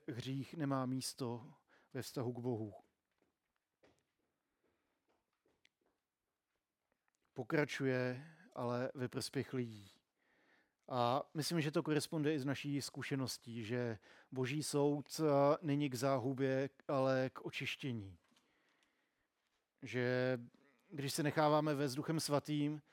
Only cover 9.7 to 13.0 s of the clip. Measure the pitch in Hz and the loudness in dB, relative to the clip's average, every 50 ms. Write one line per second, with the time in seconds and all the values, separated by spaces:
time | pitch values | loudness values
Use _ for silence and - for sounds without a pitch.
9.7 | 110 104 101 95 - _ _ _ _ _ _ _ _ _ _ _ _ _ _ _ | -6 -12 -18 -20 -20 _ _ _ _ _ _ _ _ _ _ _ _ _ _ _
10.7 | _ _ _ - - 127 120 120 123 143 - - - 160 143 - 170 170 139 156 | _ _ _ -2 2 4 4 4 4 2 0 -2 -4 -4 -2 0 0 0 0 2
11.7 | 147 175 147 156 151 147 143 - - 160 147 147 160 147 127 143 135 - - 147 | 2 2 2 2 2 2 0 0 -2 0 2 2 0 0 0 -2 -2 -2 -4 -4
12.7 | 143 139 123 - - 143 | -4 -4 -4 -6 -8 -8